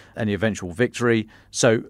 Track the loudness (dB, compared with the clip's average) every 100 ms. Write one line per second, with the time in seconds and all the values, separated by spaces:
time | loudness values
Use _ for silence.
0 | -18 -6 -4 0 -2 -2 -8 -2 -2 0
1 | 0 0 -2 -12 _ 0 2 2 -2